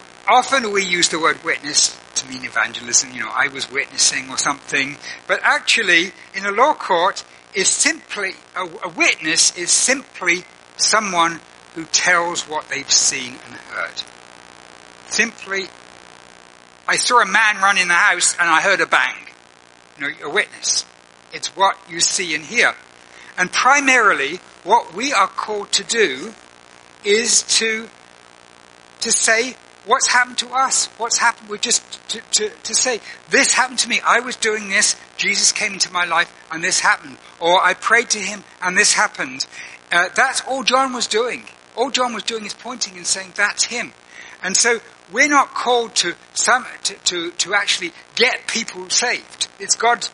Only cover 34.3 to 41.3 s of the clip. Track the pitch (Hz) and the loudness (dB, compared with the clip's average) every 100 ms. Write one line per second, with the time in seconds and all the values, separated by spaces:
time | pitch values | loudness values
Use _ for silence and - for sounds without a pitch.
34.3 | - 220 214 208 196 208 - - - 196 | -4 -2 -2 -2 0 0 0 -8 -6 -2
35.3 | 196 196 - 208 190 - 185 175 165 170 | 2 2 0 -4 -2 -4 -2 0 0 0
36.3 | - - 160 175 170 185 208 - 151 - | -4 -12 -6 -2 2 2 2 -2 -18 -20
37.3 | - 170 180 175 185 - 226 240 214 190 | -2 4 4 4 2 2 2 2 -2 -4
38.3 | 208 - - 180 185 208 - 202 - 156 | -10 -14 -6 -2 2 2 4 0 -2 -8
39.3 | 131 - - - - - 175 175 - 262 | -6 -10 -12 -18 -20 -2 0 0 2 0
40.3 | 247 240 262 202 254 269 247 - 214 247 | 0 -4 -2 2 2 2 -2 -2 0 0